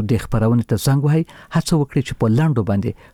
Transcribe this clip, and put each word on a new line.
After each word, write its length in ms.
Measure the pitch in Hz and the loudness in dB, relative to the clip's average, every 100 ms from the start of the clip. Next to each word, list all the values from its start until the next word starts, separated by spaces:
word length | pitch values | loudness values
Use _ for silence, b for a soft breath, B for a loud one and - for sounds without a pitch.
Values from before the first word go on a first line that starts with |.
دې 240 | 107 113 | 0 -2
خپرونې 400 | - 113 110 120 110 | -2 0 2 0 0
ته 60 | 113 | -2
زنګ 240 | - 139 147 | 0 0 2
وهئ، 160 | 160 165 B B | 0 -2 B B
هڅه 240 | 165 - 160 | -4 0 0
وکړئ 240 | 143 147 - | 0 -2 -4
چې 100 | - | -2
په 120 | 113 | 0
لنډو 280 | 113 160 123 101 | 2 2 0 0
باندې 220 | 101 - - B | -2 -2 -6 B